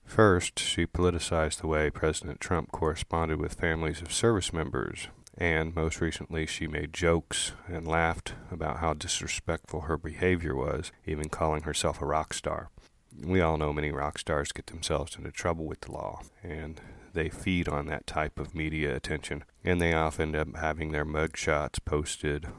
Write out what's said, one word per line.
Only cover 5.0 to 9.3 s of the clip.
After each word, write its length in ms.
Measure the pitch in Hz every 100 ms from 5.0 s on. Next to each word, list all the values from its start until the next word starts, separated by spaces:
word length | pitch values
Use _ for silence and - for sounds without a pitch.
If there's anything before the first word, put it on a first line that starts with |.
| - - - -
And 380 | 85 80 80 82
most 240 | 80 -
recently, 460 | 82 - 73 80 78
she 200 | - 80
made 280 | 78 76
jokes 580 | - 85 82 - - - - -
and 180 | 85 80
laughed 500 | 82 82 80 - - -
about 280 | 82 78 -
how 160 | 85
disrespectful 880 | 76 85 - 80